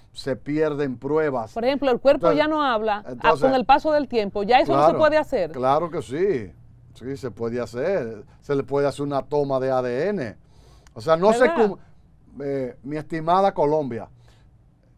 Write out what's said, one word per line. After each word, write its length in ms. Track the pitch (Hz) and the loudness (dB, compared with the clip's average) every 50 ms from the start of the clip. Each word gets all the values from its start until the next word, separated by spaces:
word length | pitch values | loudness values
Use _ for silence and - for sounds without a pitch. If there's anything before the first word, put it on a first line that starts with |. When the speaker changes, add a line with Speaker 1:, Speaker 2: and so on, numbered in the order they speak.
| - _ | -20 _
Speaker 1:
se 240 | - - - 135 127 | -16 -10 -6 -6 -6
pierden 640 | - - 143 147 151 156 151 147 143 147 135 123 | -6 -4 -4 -2 0 0 0 0 -2 -4 -4 -6
pruebas. 560 | 120 131 139 151 160 156 147 131 120 110 110 - | -6 -4 -2 0 0 0 0 -2 -4 -6 -6 -8
Speaker 2:
Por 120 | 233 226 | -4 -2
ejemplo, 240 | 254 285 262 294 262 | -2 -2 0 0 0
el 80 | 247 - | 0 2
cuerpo 280 | - 269 285 269 262 | 2 2 2 4 4
Speaker 1:
Entonces, 100 | - 285 | 2 4
Speaker 2:
ya 100 | 294 302 | 4 2
no 140 | 311 311 302 294 | 0 0 0 0
habla, 400 | 262 233 214 220 220 202 214 - | 0 0 0 0 -2 -4 -4 -6
ah, 60 | - | -12
Speaker 1:
entonces, 300 | 254 233 - 233 - - | -10 0 2 2 2 4
Speaker 2:
con 140 | - 262 269 | 4 2 2
el 100 | 254 202 | 2 4
paso 260 | - 269 302 - 311 | 4 4 4 4 2
del 160 | 302 294 269 | 0 0 0
tiempo, 360 | - 240 220 208 190 - 208 202 | 0 -2 -2 -2 -2 -4 -4 0
ya 160 | 196 247 269 | 4 4 4
eso 140 | 311 - - | 4 4 4
no 60 | 285 | 4
se 60 | 302 | 4
Speaker 1:
claro, 140 | 339 - - | 4 4 4
Speaker 2:
puede 180 | 311 302 311 | 2 4 4
hacer. 340 | 302 302 - 269 208 170 151 | 2 0 0 -2 -2 -2 -2
Speaker 1:
claro 380 | - 127 127 131 143 156 175 165 | -4 -2 2 2 2 2 0 -2
que 120 | 160 160 | -6 -8
sí, 500 | 107 98 127 160 190 208 165 120 101 85 78 - - - - - - - - | -8 -6 -4 -2 0 0 0 -2 -4 -8 -14 -20 -20 -20 -20 -20 -20 -20 -20
sí 200 | - 110 131 139 | -16 -12 -12 -10
se 140 | 135 135 120 | -8 -10 -12
puede 320 | 95 113 117 117 117 123 | -8 -6 -8 -6 -4 -6
hacer, 640 | 117 107 117 123 147 185 196 170 123 113 110 104 107 - - - | -6 -6 -6 -6 -4 -2 -2 -2 -4 -6 -10 -14 -18 -20 -20 -16
se 140 | - - 143 | -6 -4 -2
le 80 | 139 - | -2 -2
puede 240 | - 139 143 143 | -2 -2 0 0
hacer 160 | 139 131 - 147 | 0 -2 -4 -6
una 180 | 143 143 135 | -2 -2 -4
toma 380 | - - 147 147 143 139 135 131 | -4 -2 -2 -2 0 0 -2 -2
de 120 | 131 131 | 0 0
A 100 | 131 127 | 0 0
D 280 | 127 123 120 135 165 202 | -2 -2 -2 -2 -2 -2
N. 280 | 208 175 127 107 87 - _ _ - - - - - - _ - - | -4 -4 -6 -8 -10 -14 _ _ -20 -20 -20 -20 -20 -20 _ -20 -18
O 40 | 120 | -6
sea, 160 | 110 160 160 | 2 2 2
no 160 | 165 185 214 | 4 6 4
se 100 | 226 240 | 4 6
Speaker 2:
¿Verdad? 260 | 254 220 226 240 220 196 | 4 2 4 2 2 0
Speaker 1:
cum-, 80 | 180 - - - - - _ _ _ _ _ - - 127 | 0 -6 -14 -20 -20 -20 _ _ _ _ _ -20 -14 -10
eh, 360 | 143 139 139 135 131 120 - - - | -6 -6 -4 -4 -6 -6 -10 -12 -12
mi 140 | 135 151 | -10 -8
estimada 560 | 151 - - 165 160 156 165 175 190 196 196 190 | -8 -8 -8 -8 -4 0 2 2 4 4 2 2
Colombia, 560 | 175 151 147 156 156 143 123 117 107 92 - - _ - - - _ - - _ _ _ _ _ _ _ _ _ | 2 0 2 2 0 -2 -4 -6 -8 -10 -14 -18 _ -20 -20 -20 _ -20 -20 _ _ _ _ _ _ _ _ _